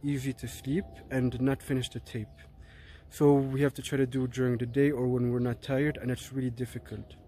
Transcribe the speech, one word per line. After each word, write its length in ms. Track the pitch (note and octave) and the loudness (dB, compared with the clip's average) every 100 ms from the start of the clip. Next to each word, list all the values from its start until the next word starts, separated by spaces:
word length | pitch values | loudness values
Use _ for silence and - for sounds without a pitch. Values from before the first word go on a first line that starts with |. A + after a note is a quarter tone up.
easy 300 | C#3+ C#3 C3+ | -4 -2 -2
to 160 | A#2+ B2 | -6 -8
sleep 340 | - C3 E3+ - - - | -8 -2 -2 -4 -10 -4
and 300 | C3 B2+ B2 | 0 0 2
not 240 | C3 C3+ | 0 0
finish 240 | - C3 A#2+ | -2 -2 -2
the 140 | A#2 | -8
tape. 260 | - A2+ G#2 - - - - - - - - | -8 -10 -10 -14 -20 -20 -20 -20 -20 -20 -10
So 220 | - C#3+ | 4 6
we 300 | C#3 C3+ C3+ | 8 4 2
have 120 | C#3+ C3+ | 2 0
to 60 | |
try 160 | - C#3 | -2 0
to 80 | C3 | 2
do 200 | C3 B2+ | 0 -2
it 60 | |
during 260 | B2 B2+ A#2 | 0 2 2
the 80 | A#2+ | 0
day 260 | C3+ C#3+ | 4 4
or 160 | B2+ B2 | 4 2
when 240 | B2 A#2+ | 2 2
we're 80 | B2 | 2
not 220 | B2 A#2 | 0 -2
tired, 360 | - C3+ D3+ - | -2 0 0 -2
and 100 | B2+ | -4
it's 220 | B2 - | -4 -6
really 180 | C3+ B2+ | -4 -4
difficult. 640 | A#2+ A#2+ A#2+ - A2 - - | -4 -6 -8 -10 -12 -12 -18